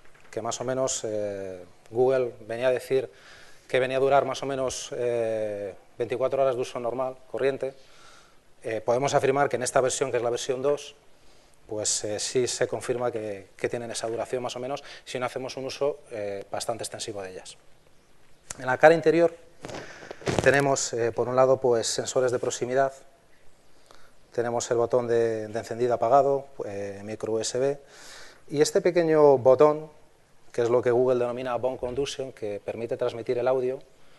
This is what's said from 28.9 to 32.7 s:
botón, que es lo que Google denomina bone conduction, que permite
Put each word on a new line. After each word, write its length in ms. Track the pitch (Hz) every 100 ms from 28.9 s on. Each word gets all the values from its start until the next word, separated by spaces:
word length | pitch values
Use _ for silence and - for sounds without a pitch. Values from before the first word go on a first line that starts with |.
| 170 160 156 147 131
botón, 540 | 127 131 151 151 156 - - _ _ - -
que 120 | -
es 80 | 117
lo 100 | 123
que 80 | 120
Google 300 | 120 127 123
denomina 360 | 120 120 127 120
bone 200 | 127 127
conduction, 540 | 123 127 139 - 131
que 280 | - 107 101
permite 380 | -